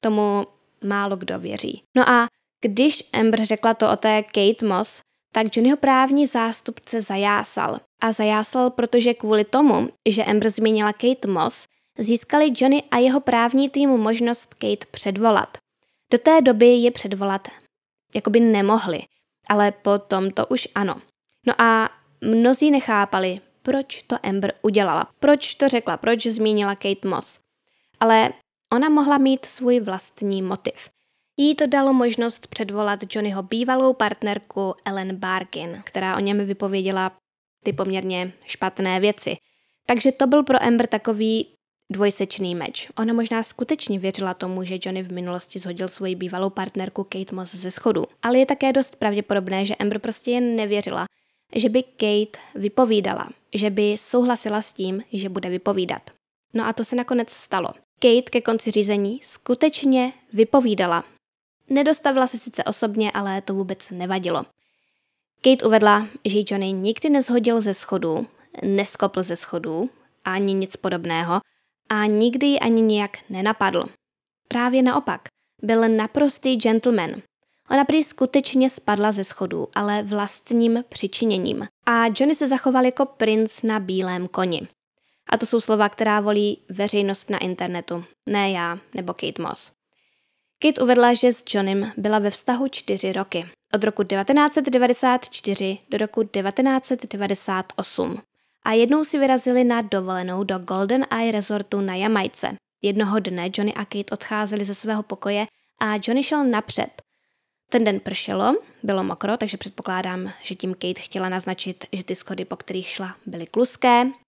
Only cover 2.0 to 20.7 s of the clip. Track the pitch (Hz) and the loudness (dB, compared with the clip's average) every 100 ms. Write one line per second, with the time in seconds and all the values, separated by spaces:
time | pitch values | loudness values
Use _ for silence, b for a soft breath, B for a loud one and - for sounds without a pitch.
2 | - 247 233 _ _ _ 233 202 285 - | 4 4 2 _ _ _ -4 2 2 2
3 | - - 220 220 220 214 226 226 220 202 | -6 0 2 2 0 0 0 2 2 2
4 | 220 214 214 - 202 226 220 185 214 - | 2 0 0 2 2 2 0 -2 -4 -10
5 | _ _ _ - 220 220 233 285 277 262 | _ _ _ -2 0 2 4 4 4 4
6 | 262 277 285 240 226 220 - 233 - 233 | 4 4 2 0 -2 -4 -10 -12 -8 -6
7 | 208 196 202 208 208 - - - _ _ | -4 -2 2 0 -2 -4 -4 -6 _ _
8 | 226 214 214 214 220 254 254 247 240 240 | -2 0 2 0 0 0 0 0 2 2
9 | 240 233 214 214 208 262 294 190 - - | 2 0 0 2 2 4 4 4 0 -2
10 | - 208 - 214 220 202 220 220 208 208 | -2 0 2 2 2 2 2 2 0 2
11 | 240 254 202 185 226 - - _ _ - | 0 0 0 0 0 -4 -18 _ _ -8
12 | 220 233 - 294 302 247 262 285 - 247 | 0 0 2 2 4 4 4 4 2 4
13 | 254 269 269 233 233 262 277 277 277 247 | 4 4 2 2 2 2 0 2 4 4
14 | 214 226 233 233 - - 214 208 - - | 2 0 0 -2 -8 -8 -4 -4 -6 -8
15 | 202 196 226 202 - - _ _ _ _ | -4 2 4 4 2 -10 _ _ _ _
16 | _ 240 311 320 262 226 240 247 240 240 | _ 2 6 6 6 8 8 8 4 0
17 | 202 196 196 196 - - _ _ _ _ | -8 -4 -2 -2 -6 -20 _ _ _ _
18 | _ - 208 214 233 214 196 220 196 160 | _ -4 2 6 6 6 4 2 2 -6
19 | - _ _ _ - 208 202 202 - 202 | -8 _ _ _ -2 2 2 2 0 0
20 | 202 196 190 190 220 254 - | 0 -2 0 -2 -2 -2 -2